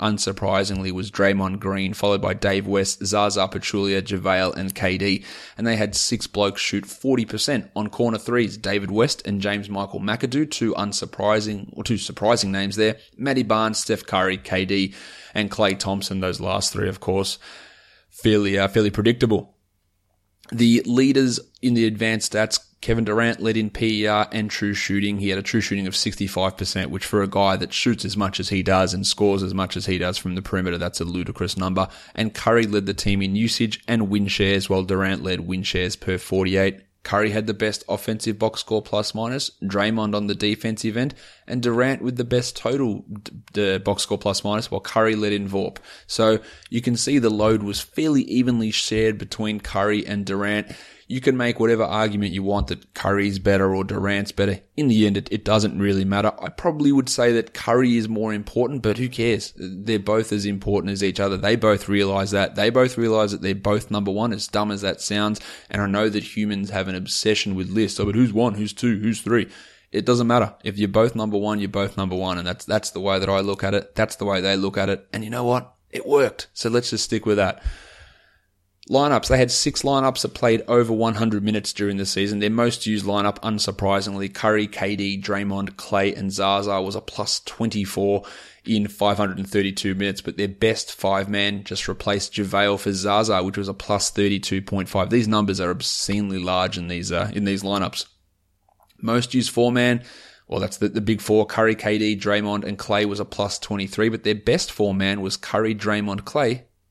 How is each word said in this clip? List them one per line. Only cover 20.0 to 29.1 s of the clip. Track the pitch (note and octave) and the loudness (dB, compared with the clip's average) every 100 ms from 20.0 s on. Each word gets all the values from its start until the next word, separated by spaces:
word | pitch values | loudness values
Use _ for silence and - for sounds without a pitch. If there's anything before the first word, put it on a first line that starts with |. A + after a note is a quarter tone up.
| _ _ _ _ - | _ _ _ _ -8
The | A#2 A#2 A#2 | 2 6 6
leaders | - A#2+ C3+ C3+ C3 A#2+ - _ | 4 4 4 4 4 0 -8 _
in | B2 | 0
the | A#2+ A2+ | 4 2
advanced | G#2+ A2+ A2 - | 2 0 0 -2
stats, | G#2 A2+ - - _ | 0 0 -2 -6 _
Kevin | - A2+ | -2 0
Durant | G#2+ G#2+ A#2 A2+ | 2 2 2 2
led | A2 A2 | 0 0
in | A2 | 0
P | - A2+ G#2+ | 0 0 2
E | G#2 | 2
R | G#2 G#2+ | 2 0
and | A2 G#2+ | -2 -4
true | - G#2 | -2 -2
shooting. | G2+ - G2 G2+ G2+ | -2 0 0 0 0
He | G2+ | -2
had | F#2+ | -2
a | |
true | - A2+ | 0 0
shooting | G#2 G2+ F#2+ | 0 -2 -2
of | |
sixty-five | G2 A2 - G2 - F#2+ - | -2 -2 -4 -4 0 0 0
percent, | F#2 G2 E2+ | -4 -4 -4
which | F2 | -6
for | - G#2 | -2 0
a | G2 | 2
guy | G2 G2 F#2+ | 2 2 2
that | F2 | -2
shoots | - B2+ A2+ | -2 0 0
as | F#2+ G2 | -2 -2
much | G2 - | -2 -2
as | F2+ | -2
he | G2 | -2
does | F2+ F#2+ F#2 | 2 4 4
and | F#2 | 0
scores | G2 | -2